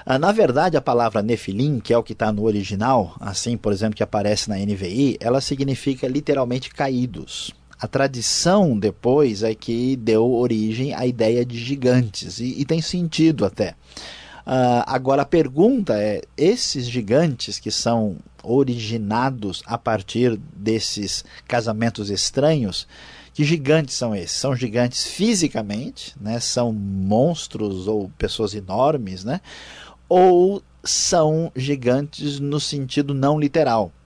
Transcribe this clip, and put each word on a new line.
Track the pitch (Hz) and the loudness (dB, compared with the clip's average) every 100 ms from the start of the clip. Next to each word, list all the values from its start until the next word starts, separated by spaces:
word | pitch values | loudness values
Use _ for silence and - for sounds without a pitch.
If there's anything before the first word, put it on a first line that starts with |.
Ah, | - 135 | -2 0
na | 175 | 2
verdade, | 220 165 127 180 156 | 4 4 4 2 0
a | |
palavra | 139 120 117 107 | 2 2 2 0
nefilim, | 107 113 - 98 143 127 | 0 -2 -2 -2 0 0
que | - | 2
é | 117 | 0
o | |
que | - | 0
tá | 110 107 | -2 -2
no | 104 | 0
original, | 110 104 98 98 120 131 87 - | 0 0 -2 -2 2 2 0 -6
assim, | 101 95 117 117 | -8 -6 -4 -2
por | 107 | -2
exemplo, | 98 107 104 | 0 -2 -2
que | |
aparece | 107 107 104 107 - | -2 0 0 0 -2
na | 95 | -4
N | 101 98 | -2 -4
V | 90 | -4
I, | 110 139 - | 0 0 0
ela | 113 135 | 0 0
significa | - 135 139 127 139 131 131 | -2 -4 -2 -2 -4 -2 -2
literalmente | 139 147 139 123 127 - | -2 0 0 0 -4 -6
caídos. | - 143 127 123 80 - - - - - - | -4 -2 0 -2 -6 -12 -12 -12 -14 -20 -12
A | 110 | -4
tradição | 131 139 131 - - 170 202 170 107 | 0 0 -2 -4 0 4 4 4 2
depois | 101 - 120 143 135 101 | 0 0 2 4 4 2
é | 113 | -2
que | 107 - 117 127 131 | -2 -4 -2 0 0
deu | 110 110 120 | 2 4 4
origem | 120 123 113 110 110 135 | 2 2 0 0 -2 -4
à | 78 127 | -2 -2
ideia | 120 113 120 | 2 2 2
de | 123 117 | 0 -4
gigantes, | 117 139 123 127 117 - - 101 | -6 0 4 4 2 -4 -12 -8
e, | 123 - | -6 -4
e | |
tem | 143 165 | -2 -2
sentido | 160 180 170 - 160 131 | -2 -2 -2 2 4 4
até. | 98 - 104 - - - - - - - - | 0 0 -4 -6 -20 -18 -18 -18 -20 -14 -2
Ah, | 131 123 120 - | 2 4 2 2
agora | 123 131 139 | -2 2 2
a | 139 | 4
pergunta | 170 143 139 214 269 170 107 | 2 2 4 4 4 2 0
é: | 107 101 - - | 0 -2 -6 0
esses | 160 247 - 143 120 | 2 2 -2 -4 -4
gigantes | 123 101 135 170 120 - - | -4 2 2 2 0 -6 -8
que | 107 | -6
são | - 117 117 107 82 - - | -2 0 2 0 -4 -14 -12
originados | - 127 131 120 107 113 101 113 131 127 101 90 - | 0 2 2 -2 -4 -4 -2 0 0 -2 -6 -8 -6
a | 117 | -6
partir | 120 107 - 113 123 104 - | -2 -2 -2 0 2 0 -6
desses | - 104 110 - 107 98 - - - - | -6 -2 0 -2 -6 -6 -8 -10 -18 -4
casamentos | 120 113 107 117 110 101 | -2 -2 -2 -2 -2 -4
estranhos, | 98 - 131 147 156 104 - - - - - - | -4 -2 2 2 2 0 -4 -10 -16 -20 -20 -8
que | - | 0
gigantes | 147 165 135 160 139 | 0 2 2 2 2
são | - 120 101 | -4 -4 -4
esses? | 85 - | -4 -4
São | 143 123 | -2 -2
gigantes | 123 117 123 - | -2 0 0 -2
fisicamente, | - - 220 208 180 - 104 107 135 - - - | -6 -2 0 2 0 -2 -6 -6 -8 -12 -16 -10
né? | 101 117 | -6 -4
São | - 123 120 | -2 0 0
monstros | 107 101 98 95 110 120 160 - 107 107 95 95 | -2 -4 -2 2 2 2 0 -8 -6 -4 -4 -2
ou | 107 95 - | -2 -4 -6
pessoas | 101 - 104 | -6 -2 -4
enormes, | 104 92 101 139 147 98 92 | -4 -4 0 2 0 -4 -8
né? | 101 185 - - - - - - - | -6 -6 -8 -20 -20 -20 -20 -10 2
Ou | 180 185 175 185 202 - _ | 6 8 8 4 0 -8 _
são | - - - 175 156 156 165 | -4 -2 2 2 4 2 -2
gigantes | 127 135 139 120 131 147 - 147 139 | -4 -4 0 2 2 0 -6 -6 -4
no | 143 147 | -2 -2
sentido | - 143 131 147 143 | -4 -6 -4 -2 0
não | 139 139 151 | 0 2 2
literal? | 143 160 139 113 90 - | 2 2 2 2 0 -6